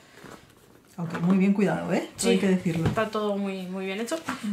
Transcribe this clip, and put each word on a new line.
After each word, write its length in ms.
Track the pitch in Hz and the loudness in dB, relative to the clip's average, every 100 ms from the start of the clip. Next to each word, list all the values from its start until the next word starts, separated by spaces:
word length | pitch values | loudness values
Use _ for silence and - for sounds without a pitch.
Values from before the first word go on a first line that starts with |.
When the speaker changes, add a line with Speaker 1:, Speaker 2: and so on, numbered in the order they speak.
| - - - - - _ - - _ - | -20 -20 -20 -20 -20 _ -20 -20 _ -10
Speaker 1:
Aunque 180 | 165 170 | -8 -2
muy 200 | 175 196 | 2 4
bien 160 | 190 | 4
cuidado, 360 | 202 185 170 170 | 4 2 0 0
¿eh? 160 | 208 - - | -2 -4 -2
Speaker 2:
Sí, 120 | - | 2
Speaker 1:
Hay 80 | 190 | 4
que 100 | 196 | 4
decirlo. 380 | 185 180 165 165 | 2 2 0 0
Speaker 2:
está 200 | - 214 | 0 0
todo 280 | 214 208 202 | -2 -2 -2
muy, 240 | 196 190 180 | -4 -6 -8
muy 180 | 190 190 | -6 -6
bien 120 | 190 | -6
hecho. 180 | 233 330 - 254 214 | -6 -6 -6 -6 -6